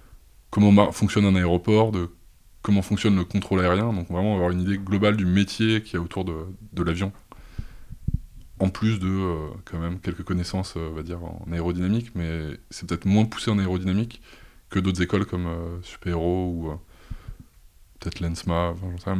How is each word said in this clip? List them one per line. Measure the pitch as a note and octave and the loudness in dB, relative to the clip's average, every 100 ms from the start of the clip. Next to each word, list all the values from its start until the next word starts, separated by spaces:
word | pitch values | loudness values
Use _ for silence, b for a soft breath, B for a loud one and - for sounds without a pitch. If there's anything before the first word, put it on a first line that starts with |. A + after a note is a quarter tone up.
| B B - - - | B B -20 -20 -4
comment | G#2 G#2 | 4 8
mar-, | G2+ E2 | 8 8
fonctionne | - G#2+ G#2+ G2+ | 2 0 4 4
un | F#2+ | 4
aéroport, | F2 F2 - G#2+ A2+ | 4 2 4 4 4
de | G2 E2+ - - - - - | 2 -2 -8 -20 -20 -20 -8
comment | - G2+ | 2 2
fonctionne | - G2+ A2 F#2+ | 2 0 2 2
le | |
contrôle | F2 G2+ - F#2+ | 2 -2 0 2
aérien, | F2+ F#2+ A#2 | 4 2 2
donc | G2+ E2+ | -2 -2
vraiment | F2 G#2 | -2 0
avoir | G2 F2 | 2 0
une | F2+ | 0
idée | F2+ G2 | 0 -2
globale | F#2+ G2 G#2 G#2 | 0 2 4 4
du | F2+ | 4
métier | F#2 G2 - A2+ A2 | 4 2 2 2 2
qu'il | G#2+ | -2
y | F2 | -6
a | |
autour | E2+ G2 | -4 -4
de, | F2+ D#2+ E2+ F#2 G#2+ | -4 -6 -8 -12 -10
de | - | -4
l'avion. | E2+ E2+ G2 - - B B B B B B - - - - - - - | -2 0 -2 -6 -18 B B B B B B -8 -4 -4 -6 -18 -20 -2
En | F#2+ | -2
plus | - A2 G#2 | 0 0 0
de, | F#2 | 0
euh, | F#2+ F#2 D#2+ D2+ F#2+ | 0 -2 -2 -6 -12
quand | - E2+ | -10 -6
même, | E2+ F2 | -6 -4
quelques | - F2 | -6 -8
connaissances, | - F2+ F2 F#2+ F#2 E2 | -4 -4 -2 -4 -6 -8
euh, | D#2+ | -8
on | |
va | D#2+ | -8
dire, | D#2+ F2 | -8 -8
en | E2+ E2 E2 | -8 -10 -6
aérodynamique, | E2+ E2+ F2+ F2+ A2+ A#2 F2+ | -2 -2 0 0 0 -2 -6
mais | E2 E2 D#2 - - | -4 -4 -6 -10 -14
c'est | - E2 | -14 -6
peut-être | E2+ | -2
moins | G2 G#2 | 4 4
poussé | A2+ - - | 4 0 0
en | G#2 | 0
aérodynamique | F#2+ F#2 F#2 F#2+ A#2+ - B B B B _ | 2 0 0 0 -2 -8 B B B B _
que | G2 | -2
d'autres | F#2 F2+ | 0 0
écoles | F2 G2 F2+ | 0 0 0
comme, | F2+ F2 | -4 -4
euh, | E2+ E2+ F2 | -4 -6 -8
Supaéro | - - F2+ E2+ E2+ F2+ F2+ | -12 -10 -4 -2 0 0 -2
ou, | E2+ D#2+ | -4 -6
euh, | D2+ B B B B B B B - - _ - - | -8 B B B B B B B -20 -20 _ -20 -12
peut-être | F2 - | -10 -6
l'ensma, | E2+ E2 - E2+ F2 | -4 -4 -2 0 0
enfin, | F2 F#2 | -2 -6
j'en | F2+ | -8
sais | G2 | -4
rien, | F#2+ | -2